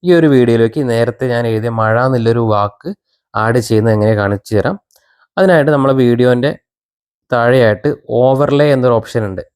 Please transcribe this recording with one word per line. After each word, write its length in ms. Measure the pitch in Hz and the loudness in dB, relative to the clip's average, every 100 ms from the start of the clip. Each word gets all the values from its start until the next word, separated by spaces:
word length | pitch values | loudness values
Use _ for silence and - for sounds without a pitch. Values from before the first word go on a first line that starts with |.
ഈ 80 | 175 175 | 2 2
ഒരു 100 | 160 | 4
വീഡിയോയിലേക്ക് 460 | 135 120 117 113 131 131 | 4 2 2 0 -2 -4
നേരത്തെ 320 | 113 117 117 131 | -2 -2 -4 -4
ഞാൻ 80 | 120 117 | -2 -2
എഴുതിയ 180 | 110 117 113 | -4 -4 -2
മഴ 160 | 110 110 131 | 0 0 0
എന്നുള്ളൊരു 380 | 131 113 120 113 | 0 0 0 0
വാക്ക് 380 | 104 104 _ 156 202 _ _ _ | 0 -2 _ -14 -14 _ _ _
ആഡ് 260 | 107 110 123 110 | -4 -2 -2 0
ചെയ്യുന്നത് 260 | 110 113 107 | 0 0 0
എങ്ങനെ 180 | 107 107 | 0 0
കാണിച്ചു 300 | 101 101 - 107 | -2 -4 -4 -2
തരാം. 180 | 127 196 _ _ _ _ _ - | -2 -6 _ _ _ _ _ -2
അതിനായിട്ട് 340 | 190 170 143 147 | 2 2 2 0
നമ്മളെ 180 | 135 135 | 0 2
വീഡിയോൻ്റെ 460 | 123 120 123 123 135 165 _ _ _ _ _ _ _ | 2 2 2 0 -2 -6 _ _ _ _ _ _ _
താഴെയായിട്ട് 580 | 123 120 127 113 104 143 - - 117 | -2 2 2 2 0 -4 -6 -6 0
overlay 460 | 127 131 143 143 147 | 2 2 0 0 0
എന്നൊരു 220 | 135 127 117 | 2 2 0
ഓപ്ഷൻ 220 | 110 120 107 | -2 -6 -6
ഉണ്ട്. 140 | 92 85 | -10 -14